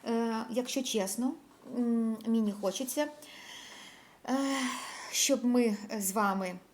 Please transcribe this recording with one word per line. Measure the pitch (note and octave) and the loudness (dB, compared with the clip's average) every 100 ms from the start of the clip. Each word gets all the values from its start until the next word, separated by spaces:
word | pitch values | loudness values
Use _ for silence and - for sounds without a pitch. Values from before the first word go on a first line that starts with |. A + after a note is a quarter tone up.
| - | 0
Е, | A#3 A#3 A3+ A3+ | 0 0 -2 -2
якщо | A3+ B3+ C#4 | -4 -2 -2
чесно, | C4 A3+ F#3+ G3+ B3+ D#4+ - - - B3 | 0 0 0 0 -2 -2 -12 -20 -8 -2
м, | A#3+ A#3 A3+ A3 A3+ | 2 2 2 -2 2
мені | A3+ G#3+ G3+ | 2 2 0
хочеться, | G3 G3 C4 - D4 - - - - - - - - - - - - | -2 -2 -2 0 -2 -4 -18 -18 -16 -16 -16 -18 -18 -20 -20 -14 -2
е, | C4 C#4 C4+ B3+ B3 - - - | 0 2 0 -2 -4 -8 -10 -6
щоб | - - C4 A#3 | 0 4 4 6
ми | B3 A#3 G#3 - A3 | 6 4 2 -4 -4
з | F#3+ | 0
вами | G3 G3+ F#3+ F#3 F3+ - | 2 2 2 -2 -6 -14